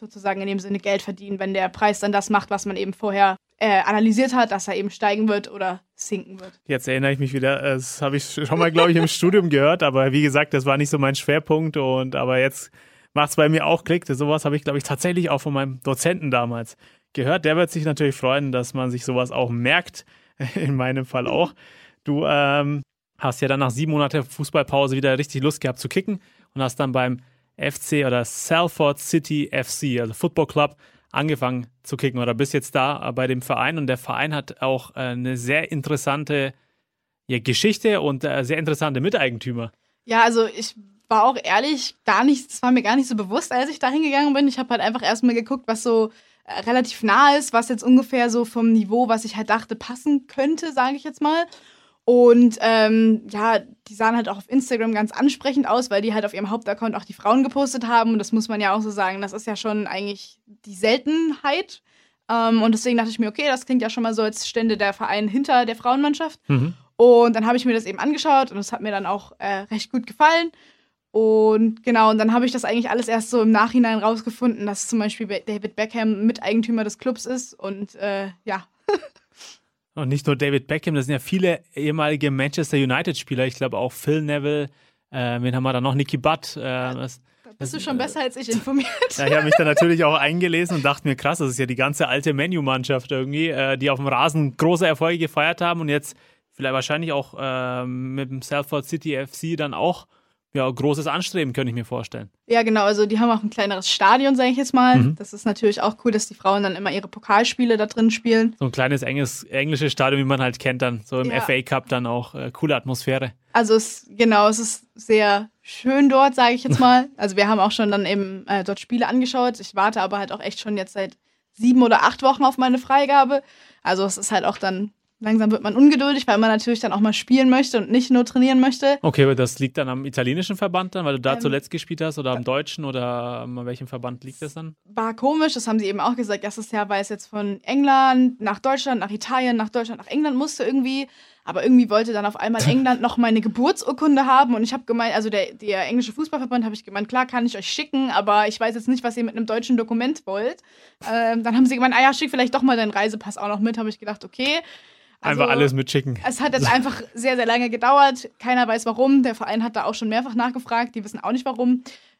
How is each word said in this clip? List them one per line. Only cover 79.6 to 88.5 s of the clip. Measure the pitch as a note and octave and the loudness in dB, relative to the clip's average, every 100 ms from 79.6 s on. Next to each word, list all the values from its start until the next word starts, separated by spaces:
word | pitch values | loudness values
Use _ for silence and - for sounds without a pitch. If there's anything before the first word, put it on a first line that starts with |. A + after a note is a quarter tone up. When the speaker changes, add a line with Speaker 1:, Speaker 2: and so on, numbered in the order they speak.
| _ _ _ | _ _ _
Speaker 2:
Und | D#3 C3 | -6 -2
nicht | C#3 D3+ | -2 0
nur | C3+ | 0
David | C#3+ C#3 C3+ | 2 0 -2
Beckham, | D3+ E3+ | -6 -2
das | D3 | -2
sind | B2+ | -2
ja | C#3 | -4
viele | - F#3 F3+ E3+ _ | -2 0 0 0 _
ehemalige | C#3+ D3 D#3 D3+ D3+ C#3+ | -6 -4 0 0 0 -2
Manchester | C3+ C#3 E3+ D3+ C#3+ | 0 -2 -2 -2 0
United-Spieler. | C3 C3 E3+ C#3 - B2+ C3 | 2 0 -2 -6 -6 -2 -2
Ich | - | -2
glaub | C3 | -6
auch | G#2 B2 | -4 -6
Phil | - - D#3 | -6 -2 -2
Neville, | D3 D3 C#3+ D3 C#3+ _ _ _ _ | -2 -4 -2 -4 -6 _ _ _ _
äh, | C3+ B2 A#2+ | -6 -4 -2
wen | B2+ | -2
haben | B2+ | -2
wir | C3 | 0
da | B2 | 0
noch? | C3+ | 0
Nicky | C3+ C3+ C#3 | -2 -2 -2
Butt, | D3+ D#3+ - D3+ | 0 -2 -6 -10
äh, | |
Speaker 1:
Ja, | C3 B2+ B2+ B2+ | -8 -6 -6 -8
Speaker 2:
was, | B2+ - _ _ | -12 -14 _ _
Speaker 1:
da | A#3+ - | -20 -12
bist | C3+ | -10
du | D4 | -10
Speaker 2:
was, | |
Speaker 1:
schon | D4+ B3+ | -6 -6
Speaker 2:
äh, | |
Speaker 1:
besser | - - | -6 -4
als | B3+ B3 | -6 -6
ich | A3+ | -6